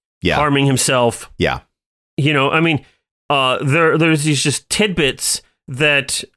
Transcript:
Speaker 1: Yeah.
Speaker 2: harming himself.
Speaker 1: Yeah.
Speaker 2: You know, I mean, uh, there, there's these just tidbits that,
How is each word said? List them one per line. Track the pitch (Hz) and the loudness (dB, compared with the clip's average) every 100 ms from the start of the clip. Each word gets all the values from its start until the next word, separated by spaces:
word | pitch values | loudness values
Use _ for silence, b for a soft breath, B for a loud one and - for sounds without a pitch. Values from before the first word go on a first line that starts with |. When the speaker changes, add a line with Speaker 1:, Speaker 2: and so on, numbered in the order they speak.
| _ _ | _ _
Speaker 1:
Yeah. | 90 131 | -2 0
Speaker 2:
harming | 147 139 139 | 2 2 2
himself. | 131 - 131 120 - - - | 0 0 2 0 -2 -10 -4
Speaker 1:
Yeah. | 80 62 - _ _ _ _ - | -2 -4 -10 _ _ _ _ -4
Speaker 2:
You | 147 | 0
know, | 147 139 | 2 0
I | 160 | 2
mean, | 165 151 b b b _ - | 0 0 b b b _ -4
uh, | 143 131 127 | 0 0 0
there, | 143 147 160 156 | 0 2 2 2
there's | 165 156 | 2 2
these | 151 143 | 0 -2
just | 151 135 - | -2 -4 -6
tidbits | - 214 180 143 - - - - _ - | -2 -2 0 -2 -2 -6 -6 -8 _ -14
that, | 131 151 143 135 - - | -2 0 0 -2 -6 -8